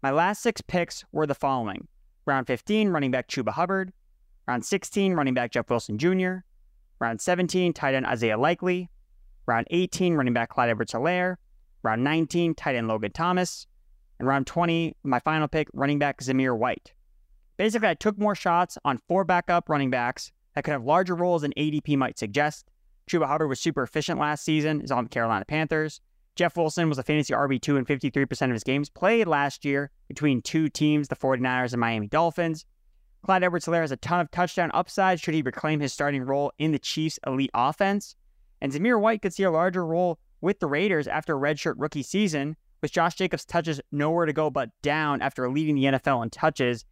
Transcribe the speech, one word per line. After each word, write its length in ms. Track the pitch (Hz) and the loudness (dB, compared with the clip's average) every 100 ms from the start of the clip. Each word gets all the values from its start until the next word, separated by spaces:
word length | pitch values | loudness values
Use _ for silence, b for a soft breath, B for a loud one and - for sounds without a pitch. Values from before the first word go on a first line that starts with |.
My 80 | 139 | 2
last 320 | 143 175 208 | 2 2 2
six 200 | 240 220 | -2 -2
picks 420 | - 180 170 - - | -2 -2 -2 -6 -8
were 160 | - 151 | -2 0
the 60 | |
following. 520 | 143 143 131 110 95 - _ _ _ - | 0 0 0 -2 -6 -12 _ _ _ -2
Round 220 | 139 123 | 0 0
fifteen, 400 | 123 - 208 214 | -4 0 2 2
running 240 | 170 139 | 2 0
back 160 | 127 123 | 0 -2
Chuba 240 | - 110 | -4 -2
Hubbard. 400 | 104 175 190 185 - _ _ _ _ - | 0 0 0 -4 -10 _ _ _ _ -4
Round 160 | 123 | -4
sixteen, 500 | - 196 - - 196 | 0 -2 -2 0 2
running 200 | 175 139 | 2 2
back 180 | 127 120 | 0 0
Jeff 180 | - 117 | -2 0
Wilson 260 | 120 - 107 | -2 -2 0
Junior. 480 | 160 190 185 185 - _ - _ _ _ | 2 2 0 -4 -10 _ -20 _ _ _
Round 220 | 117 117 | -4 -2
seventeen, 520 | - 180 180 185 180 | 0 0 2 2 0
tight 220 | 160 143 | 0 0
end 100 | 135 | 0
Isaiah 320 | 131 120 117 107 | 0 0 0 2
Likely. 540 | 143 175 180 180 180 - _ - - - - | 2 0 0 -2 -4 -14 _ -20 -20 -14 -2
Round 200 | 117 120 | 0 0
eighteen, 440 | 170 180 - 185 | 0 0 0 2
running 180 | 160 127 | 2 2
back 160 | 120 117 | 0 0
Clyde 220 | - 120 | 0 0
Edwards-Helaire. 680 | 113 113 117 147 180 180 180 _ _ _ _ | 0 -2 -2 0 0 -2 -4 _ _ _ _
Round 200 | 113 110 | -2 0
nineteen, 520 | 135 160 160 170 170 | 2 2 0 0 0
tight 220 | 156 - 127 | 0 -2 -2
end 120 | 113 | -2
Logan 240 | 110 104 | -2 -4
Thomas. 540 | - 165 180 180 - - _ _ - _ _ | -2 0 0 -2 -6 -16 _ _ -20 _ _
And 80 | 123 | 0
round 200 | 139 131 | 0 0
twenty, 500 | - 170 165 165 - | 0 0 0 -2 -6
my 180 | 143 127 | -2 -2
final 280 | - 156 151 | 0 0 0
pick, 200 | 160 151 | -2 -4
running 260 | - 139 147 | -2 -2 0
back 220 | 143 135 | 0 -2
Zamir 360 | 123 131 131 120 | -2 0 2 0
White. 380 | 123 - - _ _ _ _ - _ _ | 0 -4 -10 _ _ _ _ -20 _ _
Basically, 300 | 214 220 208 | 0 2 0
I 60 | |
took 240 | 165 208 202 | 2 -2 0
more 160 | 208 | -2
shots 440 | 196 - 170 180 - | 0 0 2 0 -2
on 140 | 143 127 _ | -2 -2 _
four 160 | 180 | 0
backup 440 | 180 180 - 175 - | 2 0 2 0 2
running 220 | 151 135 | 0 0
backs 420 | 127 120 131 - _ _ | 0 -2 -4 -12 _ _
that 100 | - | -6
could 80 | 143 | -4
have 120 | 143 | -4
larger 300 | 117 165 185 | 2 2 2
roles 280 | 170 175 170 | 0 2 2
than 100 | 147 - | 0 -2
A 140 | 151 | -2
D 100 | 151 | -2
P 140 | - | 0
might 240 | 139 127 - | 0 0 -2
suggest. 520 | 110 104 147 - - _ _ _ - | -4 0 0 -2 -18 _ _ _ -2
Chuba 200 | 175 147 | 0 2
Hubbard 240 | 147 156 | 2 0
was 100 | 131 | 0
super 220 | - 147 | -2 -2
efficient 360 | 123 156 147 170 | -2 -2 -2 -2
last 260 | 147 151 | -2 -2
season, 360 | - 156 151 151 | 0 0 2 -2
is 100 | - | -2
on 140 | 123 | -2
the 60 | 120 | -2
Carolina 340 | - 113 107 | -2 0 0
Panthers. 560 | 95 151 160 156 156 - _ _ _ - | -2 -4 0 0 -2 -6 _ _ _ 0
Jeff 200 | 175 175 | 0 2
Wilson 320 | 160 165 165 | -2 2 0
was 100 | 139 | 0
a 40 | |
fantasy 320 | 127 151 143 | 0 0 0
R 120 | - 139 | 0 0
B 120 | 131 | 0
two 180 | - 143 | 2 0
in 80 | |
fifty-three 400 | 123 139 139 139 | 2 -2 0 0
percent 260 | 139 - 131 | -2 0 -2
of 40 | |
his 100 | 117 | -2
games 240 | - 135 147 | -2 -2 -2
played 400 | - 185 233 202 | 0 2 2 2
last 340 | 151 143 - | 2 0 -2
year 280 | 147 139 143 _ _ | -2 -2 -4 _ _
between 320 | - 147 127 | -2 2 2
two 300 | - 160 156 | 0 0 0
teams, 380 | - 151 151 143 | 2 2 2 0
the 80 | - | -4
forty-niners 580 | 135 131 127 127 127 | 0 0 0 0 0
and 60 | 123 | 0
Miami 260 | 117 113 104 | 0 0 0
Dolphins. 580 | 156 170 160 170 156 - _ _ _ _ _ | 0 0 0 -2 -4 -10 _ _ _ _ _
Clyde 200 | - 185 | 0 2
Edwards-Helaire 380 | 180 175 - 170 | 2 0 0 0
has 100 | 160 | 0
a 40 | 131 | -4
ton 220 | - 175 | -2 0
of 100 | 160 | 0
touchdown 400 | - 180 - 170 | 0 0 0 0
upside 480 | - - - 190 180 | 0 -2 0 2 2
should 140 | - | 0
he 80 | 160 | 0
reclaim 380 | 131 - 156 156 | -2 -2 -2 0
his 120 | 143 | -2
starting 300 | - 143 143 | -2 -2 -2
role 280 | 127 139 143 - | 0 0 0 -2
in 140 | 156 | -2
the 60 | 147 | -2
Chiefs' 400 | - - 160 - - | -2 -2 -4 -4 -4
elite 240 | 131 135 | -2 -2
offense. 600 | - 127 156 196 202 - - _ _ _ _ | 2 0 2 0 0 -4 -20 _ _ _ _
And 120 | 139 | -6
Zamir 280 | 139 208 240 | -2 2 4
White 220 | 214 226 | 2 0
could 120 | 196 | -4
see 80 | - | 0
a 60 | 190 | 2
larger 340 | 160 180 180 | 2 2 0
role 340 | 170 165 180 160 _ _ | -2 0 0 -2 _ _
with 180 | 165 208 | -2 -2
the 80 | 160 | 0
Raiders 400 | 143 202 170 143 | 0 2 0 0
after 300 | 151 151 147 | -4 -2 0
a 20 | |
redshirt 360 | 143 156 180 113 | 0 0 -2 -2
rookie 260 | 151 151 | -4 -4
season, 540 | 131 196 208 151 139 160 _ _ | -4 0 2 0 -4 -8 _ _
with 100 | 151 | -4
Josh 220 | - 170 | 0 0
Jacobs' 300 | - 185 160 | 0 -2 -2
touches 360 | - 170 165 143 - | -2 -2 -2 -4 -4
nowhere 340 | 143 147 165 165 | -2 0 2 0
to 60 | |
go 180 | 147 156 | 0 0
but 200 | 139 120 _ | -2 -6 _
down 400 | 147 151 151 147 | -2 2 2 2
after 280 | 139 - 127 | -2 -2 -2
leading 240 | 139 156 | 0 2
the 120 | 147 135 | 4 4
N 80 | |
F 120 | 135 - | 2 2
L 160 | 135 | 0
in 80 | 113 | -2
touches 540 | - 160 151 123 120 - | 0 0 2 0 0 -6